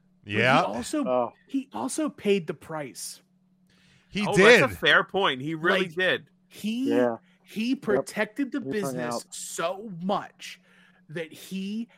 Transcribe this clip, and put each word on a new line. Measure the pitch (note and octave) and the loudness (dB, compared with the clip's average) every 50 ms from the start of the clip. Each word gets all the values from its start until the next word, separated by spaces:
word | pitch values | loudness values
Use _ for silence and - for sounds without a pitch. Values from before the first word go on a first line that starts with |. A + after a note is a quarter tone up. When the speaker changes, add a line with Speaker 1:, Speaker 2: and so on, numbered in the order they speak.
| _ _ _ _ - | _ _ _ _ -10
Speaker 1:
But | G#2 G#2 | -4 0
he | A2 | 2
Speaker 2:
Yeah. | A#2 B2+ C3+ D#3 F#3 | 4 6 6 4 4
Speaker 1:
also, | - G#3 A#3+ A#3+ - - D4+ C#4 | 2 -2 -6 -6 -4 -4 -4 -2
Speaker 3:
Oh. | - B2+ B2 A#2+ A2+ - _ _ | 0 2 2 0 0 -4 _ _
Speaker 1:
he | _ - C#4 B3+ - - | _ -6 -6 -6 -6 -8
also | G#3 A#3+ C4+ - - D#4 C#4 | -6 -6 -4 -4 -4 -4 -4
paid | - - - G#3 G3+ G3+ D#3+ | -4 -4 0 2 2 2 0
the | D3 F3 | -4 -10
price. | - - - D#3+ D#3 D3 B2 F#2 - - - - - _ _ _ _ _ _ _ _ _ _ _ _ _ _ _ _ _ _ | -10 -10 -12 -10 -10 -10 -10 -12 -14 -14 -14 -14 -16 _ _ _ _ _ _ _ _ _ _ _ _ _ _ _ _ _ _
Speaker 2:
He | - G3 G#3 | -6 -4 -2
Speaker 4:
Oh, | F#3 D3+ | 0 4
Speaker 2:
did. | D#3+ F#3+ A3 B3 G#3 G#3+ | 6 8 10 10 8 8
Speaker 4:
that's | B3+ F2+ | 4 0
a | |
fair | - - D3 D3+ F3+ F#3+ | 0 4 4 6 6 4
point. | - - F#3 G3 E3+ C#3 B2+ C3+ | 2 -2 0 0 0 0 -2 -4
He | D#3 E3 | -6 -6
really | D#3 D#3 F3 F#3+ F#3+ | -2 0 0 2 2
Speaker 1:
Like, | F#3 E3+ D3+ | 0 -2 -2
Speaker 4:
did. | F3 F#3 F3+ C#3 A2+ - _ _ _ _ _ | -2 0 0 0 0 -4 _ _ _ _ _
Speaker 1:
he, | - - - G#3+ A3+ A#3+ C4 C#4 C#4+ | -16 -8 -6 -4 -4 -2 -2 0 2
Speaker 3:
Yeah. | C#4 B3 A#3+ A3+ A3+ _ _ _ _ _ | 2 2 0 -2 -4 _ _ _ _ _
Speaker 1:
he | - - G#3 A3 B3 | -14 -8 -6 -2 -2
Speaker 3:
Yep. | C4+ - - | -2 -2 -2
Speaker 1:
protected | A3 G#3 - - - - G#3 G#3+ G#3+ - - C#4+ A#3+ - | 0 0 0 -2 -2 -4 -4 -4 -4 -4 -6 -6 -4 -4
the | C#4+ | -8
Speaker 3:
He | A3 | -6
hung | C3+ C#3 | -4 -4
Speaker 1:
business | G#3+ G3 C3+ B2+ B2+ B2 A#2+ A#2 | -4 -2 -4 -4 -4 -4 -4 -4
Speaker 3:
out. | A2+ - - - | -6 -6 -10 -16
Speaker 1:
so | - - - - - E3+ E3+ F#3+ F#3+ A3 A#3 F#3 E3 F3 | -14 -14 -12 -8 -4 -4 -4 -4 -6 -10 -12 -12 -8 -4
much | F#3+ G#3 E3+ - - _ - - - - - _ _ _ _ _ _ _ _ _ - | -2 -2 -2 -4 -6 _ -18 -18 -18 -18 -18 _ _ _ _ _ _ _ _ _ -14
that | D3+ E3+ D#3+ D#3+ | -10 -10 -10 -10
he | - - - - F#3+ F#3+ F#3+ G3 G#3 A3 A#3 - _ | -12 -18 -14 -10 -8 -8 -6 -6 -6 -6 -8 -10 _